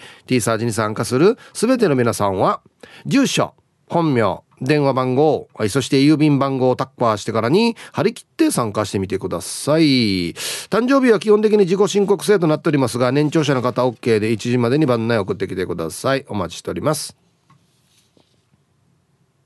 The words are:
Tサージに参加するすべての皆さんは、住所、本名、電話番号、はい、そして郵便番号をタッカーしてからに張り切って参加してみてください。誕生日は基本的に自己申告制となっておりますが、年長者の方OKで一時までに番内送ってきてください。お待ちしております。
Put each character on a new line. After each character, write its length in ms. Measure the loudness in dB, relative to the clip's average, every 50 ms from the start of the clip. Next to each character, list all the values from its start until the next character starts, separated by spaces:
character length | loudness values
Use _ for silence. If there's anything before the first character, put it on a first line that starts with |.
| -16 -20 -20 -16 _
T 160 | -2 -2 -2
サ 120 | 0 0 -2
ー 40 | -2
ジ 80 | -2
に 80 | -4 -2
参 200 | -2 -2 -2 -2
加 120 | -4 -4
す 120 | -2 0 2
る 200 | 2 2 2 0 -6 -18 -8
す 140 | -4 0 0
べ 100 | 0 2
て 100 | 2 2
の 80 | 2
皆 180 | 2 0 0 0
さ 120 | -2 -2
ん 120 | -2 -2 0
は、 240 | 0 0 -2 -2 _ _ _ _ -20 -20 -20 -14 -6
住 220 | -2 0 0 2 0
所、 260 | 0 -2 -4 -4 -6 _ _ _ _ _ _ -4
本 260 | -2 0 0 2 2
名、 280 | 2 0 0 -2 -6 -10 _ _ -8
電 220 | -4 0 0 2 2
話 100 | 2 0
番 220 | 0 0 0 0
号、 320 | 2 2 2 2 0 -4 -8 _
は 100 | -4 -4
い、 60 | -2
そ 100 | -2 -2
し 80 | -2 0
て 140 | 2 2 4
郵 140 | 4 4 4
便 200 | 4 2 2 2
番 220 | 0 -2 -2 0
号 100 | 0 0
を 60 | 0
タ 80 | 0 -4
ッ 60 | -6 _ -2
カ 140 | 0 0 0
ー 40 | -2
し 80 | -4
て 60 | -4
か 100 | -4 -2
ら 80 | 0 2
に 260 | 2 2 2 2 -2 -4 -10 -10 -4
張 100 | -2 0
り 100 | 0 -2
切 80 | -4
っ 40 | -12
て 260 | _ _ 0 0 0
参 200 | 2 0 -2 -2
加 140 | -2 -4 -4
し 60 | -2
て 80 | -2 -4
み 80 | -4 -2
て 100 | -4 -4
く 100 | -4 -6
だ 140 | -6 -8
さ 380 | -8 -10 -12 -8 -4 0 2 2
い。 540 | 4 4 2 2 2 0 0 -2 -2 -4 -6 -8 -10 -10 -10 -10 -8 -4
誕 180 | -2 0 2 2
生 160 | 2 4 4
日 80 | 4
は 80 | 2 2
基 120 | 4 4
本 100 | 4 4
的 120 | 4 4 4
に 60 | 4
自 160 | 4 4 2
己 140 | 2 2 2
申 160 | 2 2 2
告 180 | 2 0 0 2
制 140 | 2 2 2
と 80 | 2
な 120 | 2 0 0
っ 40 |
て 80 | 0 0
お 20 |
り 60 | 0 0
ま 100 | 0 0
す 120 | 0 0
が、 120 | 0 0
年 200 | 2 2 0 2
長 120 | 2 0 2
者 120 | 2 0
の 80 | 0 0
方 240 | -2 0 0 0 -2
OK 320 | -2 -2 0 2 2 2
で 120 | 2 0
一 200 | -2 -2 -2 -2
時 80 | 0 0
ま 100 | 0 2
で 80 | 2 2
に 80 | 2
番 220 | 2 2 0 0 0
内 100 | 0 0
送 160 | -2 -2 -4
っ 20 |
て 120 | -6 -6 -6
き 80 | -4
て 100 | -4 -4
く 100 | -4 -4
だ 140 | -6 -6 -8
さ 260 | -8 -6 -4 -2 -2
い。 100 | -2 -4 -6
お 60 | -8
待 180 | -6 -6 -8 -10
ち 60 | -12
し 20 |
て 80 | -10 -10
お 40 | -8
り 80 | -4
ま 120 | -2 -4 -4
す。 240 | -4 -6 -12 -16 _ _ _ _ _ _ _ _ _ _ _ _ _ _ _ _ _ _ _ _ _ _ _ _ _ _ _ _ _ _ _ _ _ _ _ _ _ _ _ _ _ _ _ _ _ _